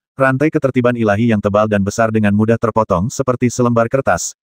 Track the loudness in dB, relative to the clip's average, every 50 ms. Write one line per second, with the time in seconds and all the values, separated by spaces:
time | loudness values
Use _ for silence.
0 | _ _ _ 0 0 0 2 2 0 0 0 0 -2 0 0 2 2 2 0 2
1 | 0 0 2 2 2 2 2 0 0 0 2 2 2 2 0 0 0 -2 0 -2
2 | -2 0 0 0 0 2 2 2 2 2 0 0 0 -2 0 -2 0 0 0 -2
3 | -2 -4 -4 -4 -4 -2 -2 -2 -2 -2 0 0 0 0 2 0 0 0 -2 -2
4 | 0 -2 -2 -2 -4 -10 -14 _ _